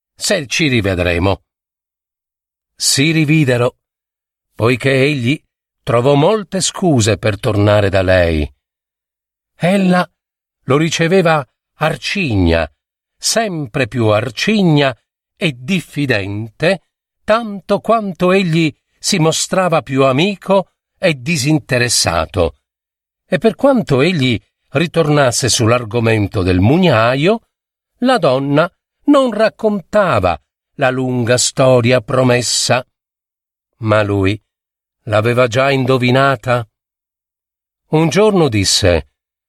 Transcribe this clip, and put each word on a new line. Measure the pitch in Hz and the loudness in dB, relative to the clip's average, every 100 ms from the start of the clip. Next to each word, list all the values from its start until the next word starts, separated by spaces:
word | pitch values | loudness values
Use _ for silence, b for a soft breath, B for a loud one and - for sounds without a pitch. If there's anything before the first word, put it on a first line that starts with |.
| _ | _
se | - - 196 139 | -10 -4 -4 -4
ci | - 160 | -2 0
rivedremo." | 123 98 90 90 85 95 92 _ _ _ _ _ _ _ _ _ _ _ _ _ | 0 0 -2 -2 0 0 -2 _ _ _ _ _ _ _ _ _ _ _ _ _
Si | - - - 147 | -8 -4 0 0
rividero, | 160 147 156 135 123 123 - _ _ _ _ _ _ _ | 0 2 2 2 0 -2 -4 _ _ _ _ _ _ _
poiché | - 110 127 135 | -4 -2 0 0
egli | 135 135 147 117 156 _ _ _ _ | 0 0 -2 -2 -4 _ _ _ _
trovò | - 120 123 | -4 0 2
molte | 143 160 220 190 190 | 2 2 0 -4 -6
scuse | - - 185 135 107 101 | -6 -2 0 2 0 0
per | 110 101 | -2 -4
tornare | 127 104 104 104 98 | -4 0 2 2 2
da | 95 | 0
lei. | 90 92 85 80 73 _ _ _ _ _ _ _ _ _ _ | 2 2 2 0 -4 _ _ _ _ _ _ _ _ _ _
Ella | - 165 196 185 180 175 _ _ _ _ _ | -6 -2 0 2 0 -2 _ _ _ _ _
lo | - 139 | -2 -2
riceveva | 160 - 165 190 170 156 131 _ _ | 0 -2 0 2 2 0 -4 _ _
arcigna, | - 156 - - 202 165 104 87 82 80 _ _ _ _ _ | -6 -6 -6 -8 -6 -2 0 2 0 -2 _ _ _ _ _
sempre | - 220 226 165 139 147 123 | -4 -2 -2 -6 -8 -6 -4
più | 131 110 | -2 0
arcigna | 104 127 - - 214 180 147 139 120 _ _ _ - | 0 -2 -6 -2 0 2 2 0 -4 _ _ _ -8
e | 180 123 | -6 -6
diffidente, | 131 185 - - 143 110 98 101 113 - 160 190 _ _ _ _ | -6 -6 -6 -6 -2 -2 -4 -8 -10 -4 -4 -4 _ _ _ _
tanto | - 220 226 202 - 202 | -2 -2 -2 -10 -6 -4
quanto | - 226 208 170 180 | 0 -2 -2 -4 0
egli | 190 180 160 156 - _ _ | 0 0 0 -2 -4 _ _
si | - - | -4 0
mostrava | 233 - - 185 180 156 | 0 0 -4 -2 0 -2
più | - 135 | -2 0
amico | 135 131 190 196 - 196 - _ _ - | 2 2 -2 -4 -2 -2 -2 _ _ -6
e | 190 143 | -4 -4
disinteressato. | 123 170 131 156 - 123 120 - - 82 80 98 82 - _ _ _ _ _ _ - | -4 -4 0 -2 0 -2 0 -2 -2 -2 -4 -2 -2 -4 _ _ _ _ _ _ -6
E | - | -2
per | 226 | -2
quanto | 180 277 262 - 127 | 0 0 0 0 0
egli | 151 180 127 113 _ _ _ | 0 0 0 -2 _ _ _
ritornasse | 139 165 165 156 147 131 117 123 | -4 -2 0 2 2 2 0 -2
sull'argomento | - 110 123 113 117 113 113 101 107 | 0 0 0 -2 -2 0 0 -2 -2
del | 90 90 | 0 2
mugnaio, | 101 160 185 113 117 135 160 226 _ _ _ _ _ - | 2 4 2 2 2 0 0 -2 _ _ _ _ _ -4
la | 247 247 | 0 2
donna | 165 131 139 143 175 _ _ _ | 2 0 0 0 0 _ _ _
non | - 285 254 | 2 2 2
raccontava | 208 214 - 220 208 - 208 185 120 90 82 _ _ _ | 0 -2 0 -2 -2 -2 0 2 2 0 -2 _ _ _
la | - 135 | -4 -2
lunga | 131 127 127 117 123 | -2 -2 -2 0 0
storia | - - 131 127 117 127 | 0 0 4 4 4 0
promessa. | - 131 127 123 113 - - 123 - _ _ _ _ _ _ _ _ - | 0 0 2 2 -2 -4 -2 -2 -4 _ _ _ _ _ _ _ _ -8
Ma | 110 107 | 0 0
lui | 101 101 95 104 _ _ _ _ _ _ | 2 0 0 -2 _ _ _ _ _ _
l'aveva | - 107 110 120 127 | -4 -2 0 0 0
già | 113 139 | 0 0
indovinata. | 135 127 131 123 131 135 135 - 120 117 _ _ _ _ _ _ _ _ _ _ _ - | 0 0 0 2 2 2 0 -2 -4 -4 _ _ _ _ _ _ _ _ _ _ _ -4
Un | 156 160 | 0 2
giorno | 170 214 202 151 | 2 2 4 2
disse: | 107 95 - 95 85 - _ _ _ | 0 0 0 2 0 -2 _ _ _